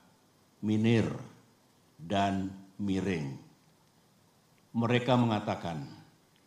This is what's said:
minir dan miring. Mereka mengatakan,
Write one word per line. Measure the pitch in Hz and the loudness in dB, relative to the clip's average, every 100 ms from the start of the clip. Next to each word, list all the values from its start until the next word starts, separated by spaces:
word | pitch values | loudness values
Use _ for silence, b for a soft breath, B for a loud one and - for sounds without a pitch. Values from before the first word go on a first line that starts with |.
| _ _ _ _ _ _ | _ _ _ _ _ _
minir | 104 107 110 117 95 - - - _ _ _ _ _ - | 0 2 4 4 2 -2 -12 -20 _ _ _ _ _ -16
dan | 85 101 101 95 95 - - - | -4 0 2 0 -4 -8 -16 -6
miring. | 101 95 92 87 69 65 - _ _ _ _ _ _ _ _ _ _ _ _ 117 | -2 0 0 -2 -4 -8 -16 _ _ _ _ _ _ _ _ _ _ _ _ -2
Mereka | 117 123 120 123 | 2 2 4 2
mengatakan, | 120 107 104 98 90 82 123 - - _ _ _ | 4 0 -2 -6 -6 -8 -10 -14 -20 _ _ _